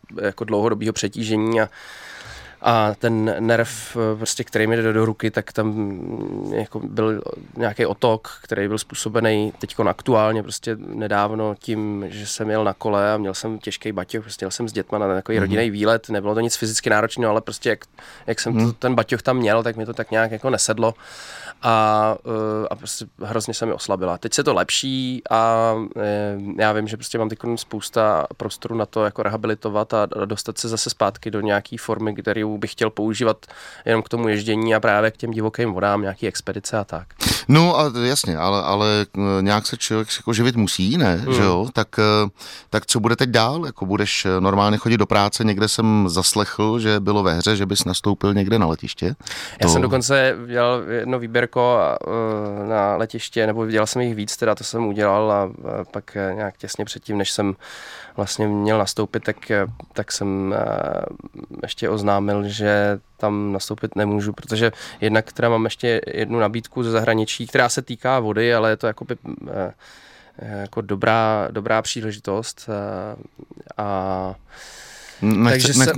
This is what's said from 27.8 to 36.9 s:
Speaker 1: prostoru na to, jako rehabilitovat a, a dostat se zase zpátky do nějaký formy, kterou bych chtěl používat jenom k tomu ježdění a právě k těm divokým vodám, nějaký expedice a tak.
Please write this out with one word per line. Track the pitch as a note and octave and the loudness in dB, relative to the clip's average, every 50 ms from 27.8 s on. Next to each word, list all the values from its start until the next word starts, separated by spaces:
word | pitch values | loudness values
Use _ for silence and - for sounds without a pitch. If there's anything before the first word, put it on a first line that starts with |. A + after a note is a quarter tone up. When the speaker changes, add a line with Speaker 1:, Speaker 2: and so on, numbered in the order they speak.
| - - - A#2 A2 G#2+ F#2+ D#2 C#2 - - | -8 -2 0 2 2 4 4 2 0 -2 -6
Speaker 1:
prostoru | - G#2 G2+ - - - - A2+ | -8 -8 -8 -8 -8 -8 -4 -4
na | A2+ G#2+ | -4 -4
to, | - - A2 G#2+ | -2 -2 -2 -2
jako | G#2 - - G#2+ | 0 0 -2 -2
rehabilitovat | G2+ A2 A2 A2 A2 G#2+ - - G#2+ G2+ G#2 A2 - A#2 | -2 -2 -2 -2 -2 -4 -4 -4 -2 -2 -2 -2 0 0
a, | G#2+ G#2 - - G#2+ | 0 0 0 -2 -4
a | G2 | -4
dostat | G#2 G#2+ - - A2+ G#2 | -4 -6 -6 -8 -8 -8
se | - - A2+ | -6 -6 -4
zase | A2+ - - A#2 | -4 -4 -4 -4
zpátky | - - A2 G2 - - - A2+ | -2 0 0 0 0 -4 -8 -6
do | G#2 G#2 | -4 -2
nějaký | G#2+ G#2+ G2+ G2+ - - A#2+ | 0 0 0 0 -2 -4 -10
formy, | A2+ - - A2 G#2 A2 G#2+ G#2 | -8 -6 -4 -4 -2 -2 -4 -4
kterou | G#2 - G#2+ G2+ A2+ G#2+ G#2+ G#2+ | -4 -2 -2 -2 0 -2 -2 -4
bych | G2+ G2+ - | -4 -6 -6
chtěl | - - A2+ G#2+ | -4 -2 -2 -2
používat | - - G#2+ A2 G#2+ A2 B2 A2 A2 - - - - - - - - - - | 0 -2 -2 -2 0 0 2 0 0 0 -6 -20 -20 -20 -20 -20 -20 -6 0
jenom | A2+ A2+ A2 G#2+ | 0 2 2 0
k | - | -2
tomu | A#2 A#2 A#2 | -2 -2 0
ježdění | A2 G#2+ G#2 G#2 A2+ G#2+ A2 A2+ A2+ A2 | 0 0 0 0 0 0 0 2 2 2
a | G#2+ | 4
právě | A2 A2+ G#2 G#2 A2 A2 | 4 4 4 4 4 2
k | A2 | 0
těm | - B2+ A#2 | -4 -6 -4
divokým | A2 A2 G#2+ A2 - - A#2+ A2 F2+ | -2 -2 -2 -2 -2 -2 -2 -2 0
vodám, | F#2 G2 G2+ G2+ G#2 | 0 0 2 2 0
nějaký | G2+ G2 F#2+ - A2+ | 0 -2 -4 -4 -4
expedice | G2 - - - G2 F#2 G2+ - - A#2 | -4 -4 -4 -6 -8 -8 -8 -6 -4 -4
a | G#2+ G2 | -4 -4
tak. | - | -4